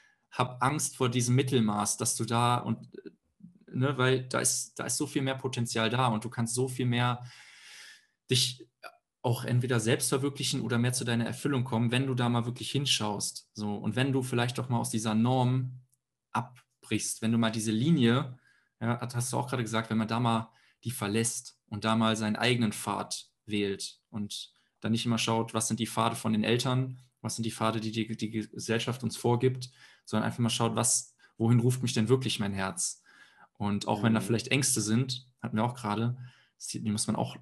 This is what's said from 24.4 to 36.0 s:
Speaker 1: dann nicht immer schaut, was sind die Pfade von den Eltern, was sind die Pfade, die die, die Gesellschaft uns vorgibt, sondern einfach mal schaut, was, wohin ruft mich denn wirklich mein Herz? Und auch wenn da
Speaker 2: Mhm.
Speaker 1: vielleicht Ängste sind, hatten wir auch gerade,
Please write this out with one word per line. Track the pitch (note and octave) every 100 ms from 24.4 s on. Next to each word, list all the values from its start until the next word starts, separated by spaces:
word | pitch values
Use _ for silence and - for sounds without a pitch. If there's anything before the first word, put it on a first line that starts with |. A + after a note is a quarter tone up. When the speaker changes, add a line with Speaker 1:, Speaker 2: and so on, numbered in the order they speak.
| - _ _ _
Speaker 1:
dann | A2
nicht | A2+ B2
immer | A2+
schaut, | A2+ A2+ A2+ A2+
was | -
sind | A2+
die | A2+
Pfade | - A2+ A2+
von | A#2
den | A2
Eltern, | G#2+ B2 C3 B2+ C3 B2+ - _
was | A#2 -
sind | A2+
die |
Pfade, | - A2+ A2+
die | A2
die, | A2+ A2 A2
die | G#2+
Gesellschaft | A2+ G#2+ A#2 - A2+ A#2+ A#2+
uns | A2+ -
vorgibt, | A#2+ A#2+ B2+ B2+ B2 - - - -
sondern | G#2+ A2
einfach | A#2
mal | A#2
schaut, | - A#2 A2
was, | A#2 - - _ _ -
wohin | A2+ A#2+
ruft | A#2+ B2+
mich | A#2+
denn | A#2+ A2
wirklich | C3 C3 -
mein | G2+
Herz? | G2 F#2+ - - - _ - - _ -
Und | - G2+ G2+ -
auch | G#2
wenn | A2+
da | A2
Speaker 2:
Mhm. |
Speaker 1:
vielleicht | F#2+ A2+ -
Ängste | C3 C3+ -
sind, | G#2 A2+ C3 - - _
hatten | - G#2+
wir |
auch | A#2 -
gerade, | G#2 G#2